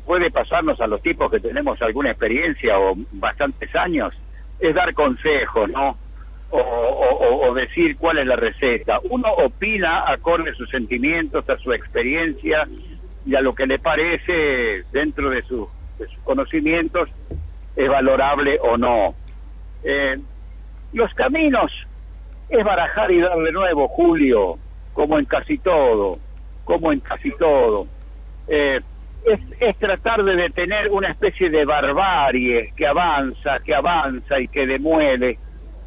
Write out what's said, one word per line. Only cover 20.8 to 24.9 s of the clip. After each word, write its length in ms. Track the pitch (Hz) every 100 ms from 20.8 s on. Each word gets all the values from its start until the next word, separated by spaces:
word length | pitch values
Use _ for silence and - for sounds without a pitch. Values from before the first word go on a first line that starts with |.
| -
los 220 | 233 214
caminos 580 | - 262 311 302 240 160 - - - - - - - -
es 160 | 254 208
barajar 460 | 180 160 208 208
y 100 | 175
dar 160 | 180 170
de 140 | 160
nuevo, 340 | 170 185 151 131
Julio, 680 | - 339 160 139 113 95 82 - - -